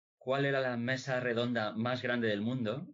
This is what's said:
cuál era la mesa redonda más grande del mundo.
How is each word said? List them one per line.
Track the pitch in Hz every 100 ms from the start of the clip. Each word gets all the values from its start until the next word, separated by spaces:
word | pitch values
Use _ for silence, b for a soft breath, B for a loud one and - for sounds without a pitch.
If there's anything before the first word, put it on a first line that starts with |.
| _ _
cuál | 127 139 139
era | 135
la | 131 120
mesa | 120 131 135 127
redonda | 123 117 120 117 107
más | 110 120 127
grande | 123 120 113
del | 104
mundo. | 110 127 107 135 -